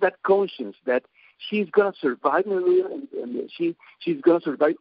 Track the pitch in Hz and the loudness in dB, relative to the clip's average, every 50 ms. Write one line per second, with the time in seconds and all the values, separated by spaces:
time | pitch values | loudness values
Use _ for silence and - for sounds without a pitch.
0 | 196 185 - _ - - 196 202 196 180 - - 120 101 - _ - - 123 127 | 0 0 0 _ 2 2 4 4 2 -2 -4 -10 -10 -10 -10 _ -4 -2 -2 -2
1 | _ _ _ _ _ _ _ - - - 208 214 196 160 - 208 202 196 190 - | _ _ _ _ _ _ _ -18 -12 -6 -4 -4 -2 2 2 2 2 2 -2 -2
2 | 170 135 120 - - 143 143 175 196 208 196 185 180 180 180 185 185 - 170 143 | -4 -4 -4 0 -2 0 0 0 0 0 -2 0 2 2 2 2 2 0 -6 -12
3 | 139 - - - 120 123 123 120 - - - - 170 170 170 _ - - - - | -12 -10 -10 -10 -10 -8 -8 -8 -8 -10 -8 -4 -4 -4 -4 _ -16 -20 -20 -10
4 | - 170 165 139 - 175 170 170 - 160 131 - 151 160 170 - | -4 -4 -4 2 4 4 4 4 0 -4 -2 0 0 0 0 0